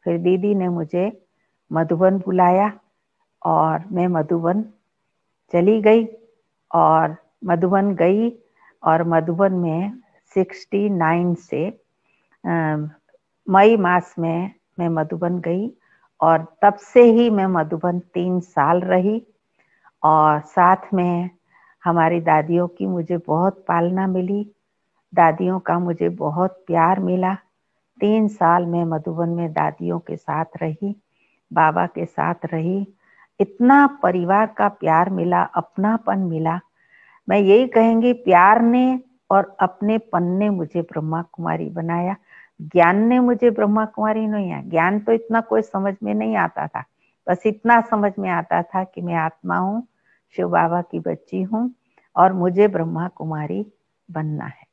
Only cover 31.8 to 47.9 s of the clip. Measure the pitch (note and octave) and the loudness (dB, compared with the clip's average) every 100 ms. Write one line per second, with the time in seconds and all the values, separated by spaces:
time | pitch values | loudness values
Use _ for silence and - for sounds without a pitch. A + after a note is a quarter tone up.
31.8 | F3 E3 E3 - D#3 E3+ E3 E3 D#3+ F#3+ | -4 -4 -10 -4 -4 -4 -6 -6 -4 -4
32.8 | G3+ _ _ _ _ _ G3+ - A#3+ C#4 | -6 _ _ _ _ _ -4 2 4 6
33.8 | C#4+ C#4 F#3 F3+ F3 G3 G#3+ G#3+ G#3 G3+ | 4 2 -2 -2 0 0 0 0 -2 -2
34.8 | D#3+ D#3+ F3+ F#3+ E3+ F3+ F3 - E3+ - | 0 2 0 -2 0 0 0 -4 -6 -4
35.8 | G3+ A3+ A3 G3 F#3 D#3+ D#3+ E3+ _ _ | -2 -2 -2 -4 -4 -4 -4 -6 _ _
36.8 | _ _ _ _ - G3+ G3 G#3 B3+ A3+ | _ _ _ _ -2 0 6 4 4 2
37.8 | A3+ A3+ A#3+ A#3+ - F3 F#3+ A3 A#3 B3 | 4 4 2 0 2 4 6 6 4 2
38.8 | B3+ B3+ - _ _ G3 G3 - F#3 - | 2 -2 -8 _ _ 0 0 -2 -4 -2
39.8 | G#3 A3 A3 F3+ F3 F#3 G#3 G3 D#3+ F3 | -2 -2 -2 -4 -2 -2 -2 -2 -4 -6
40.8 | E3+ - D#3 D#3+ E3+ - E3+ D#3+ D#3 E3+ | -6 -6 -6 -6 -8 -10 -6 -6 -6 -8
41.8 | E3 E3+ F3 G3+ _ - - _ D#3 F3 | -6 -4 -4 -6 _ -20 -20 _ -4 2
42.8 | E3+ G3 A3+ B3 B3 B3 A#3+ A3 G#3 G#3+ | 4 4 2 2 2 2 0 2 0 0
43.8 | A3 - G#3+ A3 A3 G#3 F#3 D3 - E3 | -2 -4 -4 -2 -4 -4 -6 -8 -4 0
44.8 | E3+ G#3 G#3 A3+ A3+ A3+ A3+ A3 G#3+ G3 | 0 0 0 -2 0 -4 0 -2 -2 -4
45.8 | G3 G3 G#3 G#3 A3 G#3+ E3+ - D3+ - | -4 -6 -6 -4 -2 -2 -2 -4 -8 -10
46.8 | - _ _ _ - F3+ A3 G#3+ A3+ A#3 | -14 _ _ _ -6 -2 -2 -4 2 2
47.8 | A#3 | 2